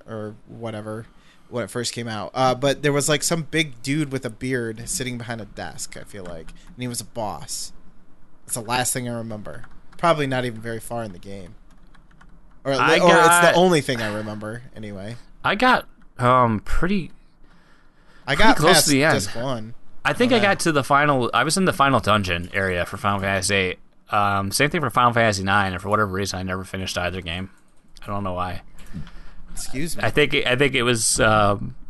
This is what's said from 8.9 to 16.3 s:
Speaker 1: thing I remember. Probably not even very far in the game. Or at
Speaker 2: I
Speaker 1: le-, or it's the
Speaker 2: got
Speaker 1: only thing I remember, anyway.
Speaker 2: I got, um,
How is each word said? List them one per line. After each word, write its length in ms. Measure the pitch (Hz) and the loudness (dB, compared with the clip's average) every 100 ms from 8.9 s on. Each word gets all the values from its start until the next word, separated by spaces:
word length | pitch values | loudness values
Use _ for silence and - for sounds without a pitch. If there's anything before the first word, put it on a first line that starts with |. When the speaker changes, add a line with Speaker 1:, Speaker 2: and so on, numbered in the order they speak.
Speaker 1:
thing 160 | 131 120 | -4 -6
I 60 | |
remember. 520 | 117 113 107 95 71 - - - - | -6 -8 -10 -10 -10 -12 -14 -14 -2
Probably 300 | 175 156 139 | 0 2 0
not 180 | 127 | -2
even 160 | 123 110 | -4 -6
very 200 | 113 113 | -8 -10
far 220 | - 117 | -8 -8
in 80 | 113 | -8
the 60 | 87 | -12
game. 360 | 95 101 87 - - - - - - - - - - - | -14 -14 -14 -18 -20 -20 -20 -20 -20 -20 -20 -20 -20 -10
Or 80 | 135 | -4
at 80 | 135 | 2
Speaker 2:
I 160 | 123 160 | 4 6
Speaker 1:
le-, 80 | |
or 120 | 175 180 | 8 8
it's 240 | 170 175 | 8 8
the 120 | 170 | 6
Speaker 2:
got 20 | |
Speaker 1:
only 260 | 170 185 165 | 6 6 4
thing 220 | - 120 | 2 -2
I 100 | 107 | -2
remember, 500 | 104 107 104 107 117 127 | -4 -6 -8 -8 -10 -12
anyway. 420 | - 107 101 101 117 - - | -14 -12 -10 -12 -12 -16 -6
Speaker 2:
I 100 | 135 | -2
got, 340 | 202 254 226 - - - - | 2 4 2 0 -14 -18 0
um, 420 | 123 | 4